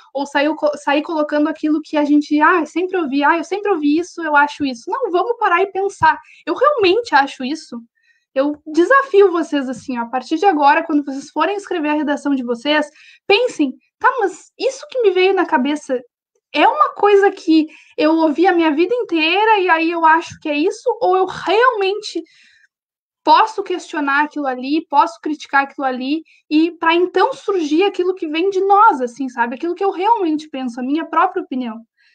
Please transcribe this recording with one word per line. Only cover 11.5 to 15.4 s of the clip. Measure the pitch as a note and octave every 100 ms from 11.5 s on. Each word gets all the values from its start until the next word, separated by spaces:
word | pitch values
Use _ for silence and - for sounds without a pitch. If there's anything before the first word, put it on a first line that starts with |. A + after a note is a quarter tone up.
| G4+
escrever | - F4+ D4+
a |
redação | D4+ D4 C#4+ C#4+
de | C4+
vocês, | A#3+ A#3 C#4+ D4+ D4 - - _ -
pensem, | G4+ B4 - C4+ - _ _
"Tá, | A#4+ C5+
mas | F#4+ - - -
isso | A4+ C5+ D5
que | B4+
me | G#4+
veio | F#4 F#4
na | F#4+